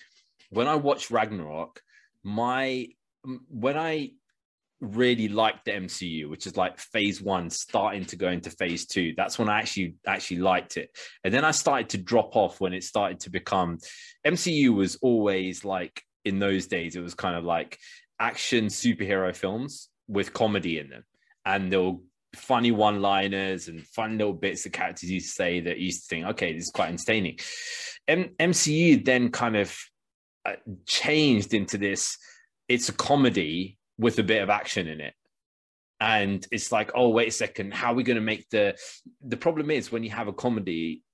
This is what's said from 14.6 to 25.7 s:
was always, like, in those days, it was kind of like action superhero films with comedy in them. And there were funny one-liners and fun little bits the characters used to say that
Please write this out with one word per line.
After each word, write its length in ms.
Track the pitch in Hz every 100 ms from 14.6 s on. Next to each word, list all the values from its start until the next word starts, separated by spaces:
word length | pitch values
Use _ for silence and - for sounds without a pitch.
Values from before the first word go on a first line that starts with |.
| 135
was 220 | 104 95 -
always, 600 | 127 117 104 95 95 90
like, 380 | 101 95 87 - _ _ 104
in 140 | 98
those 260 | 98 95 -
days, 300 | 90 85 85
it 60 |
was 120 | 87
kind 220 | - 95 85
of 80 |
like 340 | 85 82 - - - - _ -
action 460 | 113 - - 120 107
superhero 680 | - 123 113 98 98 92 90
films 540 | 98 110 139 - - _ -
with 260 | 101 95
comedy 460 | - 113 101 85 80
in 100 | 69
them. 140 | 62 _ _ _ _
And 280 | 95 98 92
there 100 | 95
were 140 | 92 87 - _ _ -
funny 340 | - 120 120
one-liners 960 | 107 107 104 98 98 98 98 95 92 85
and 160 | 82 73
fun 320 | - 110 110
little 140 | 104
bits 280 | 87 98 85
the 80 | 95
characters 400 | - 92 87 87
used 200 | 92 -
to 40 |
say 260 | - 90 87
that 180 | 85